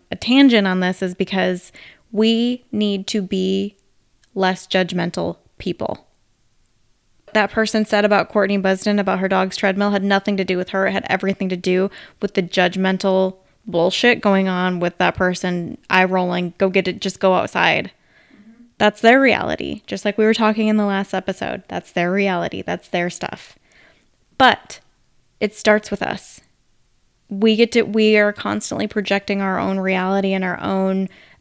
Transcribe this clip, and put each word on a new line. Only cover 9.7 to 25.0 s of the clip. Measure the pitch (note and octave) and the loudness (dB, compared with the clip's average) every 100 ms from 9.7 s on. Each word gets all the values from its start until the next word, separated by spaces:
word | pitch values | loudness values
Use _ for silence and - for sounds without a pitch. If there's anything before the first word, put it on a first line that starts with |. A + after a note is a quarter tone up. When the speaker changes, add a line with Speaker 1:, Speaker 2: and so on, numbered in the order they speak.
| F#3+ G#3 | 0 0
Speaker 1:
had | G3+ | 0
nothing | G3+ G3 G#3+ G3 | 2 0 0 -2
to | |
do | F#3+ F3+ | -2 -2
with | F#3 | -2
her. | G3 F#3+ | -2 0
It | |
had | F#3+ - | -2 -2
everything | F#3 G3 G3 F#3+ | -2 -2 -2 -4
to | F3+ | -4
do | F#3 F3+ G3 - - - | 0 0 0 -6 -20 -8
with | G3+ | -6
the | - | -2
judgmental | F3 F#3+ F3+ F#3 F#3+ F#3+ G3 F#3+ F#3+ F#3+ _ _ - | -2 0 0 0 0 0 0 2 0 -4 _ _ -6
bullshit | F3 F3+ - A#3+ - | 0 0 2 2 2
going | G#3 F#3+ F#3+ | 2 2 0
on | F3+ F#3 F3+ | 0 -2 -2
with | F3 - | -4 0
that | F3 | -2
person | - F#3 F3+ F3+ F3 E3+ - - | 0 -2 -2 -4 -4 -6 -10 -2
eye | F#3 | 0
rolling, | F#3 F#3 F3+ F3+ F3+ - | 2 2 0 -2 -4 -2
"Go | F#3+ | 0
get | F#3 F3+ | 0 -2
it, | F3+ | -4
just | F#3+ - | -6 0
go | F#3+ F#3 | 2 2
outside." | - E3+ E3+ - - - _ _ _ | 0 0 2 0 -4 -14 _ _ _
Speaker 2:
Mm-hmm. | - - - - - | -20 -20 -20 -14 0
Speaker 1:
That's | G#3 - | 0 4
their | A3+ C4 | 6 6
reality. | C4 - - - C#2 G#3 - | 6 2 0 -4 -6 -10 -10
Just | G3 | -6
like | G#3 G3+ | -4 2
we | G#3+ | 2
were | |
talking | A3+ A3 G#3+ G#3+ | 4 2 2 2
in | G#3+ | 2
the | G3+ | 2
last | G3 G3+ | -2 -4
episode, | F#3+ G3 F#3+ - F#3+ - | -4 -4 -6 -6 -8 -8
that's | F3+ - | -10 -6
their | - F3 | -2 0
reality. | G3 G3 F3+ E3+ F#3+ | 2 0 0 -4 -6
That's | - F3 - | -8 -8 -4
their | F3+ F3 | -4 -4
stuff. | - - - - _ _ _ _ _ _ _ _ - | -4 -10 -10 -18 _ _ _ _ _ _ _ _ 2
But | B3+ G3+ - - _ _ | 4 4 -4 -20 _ _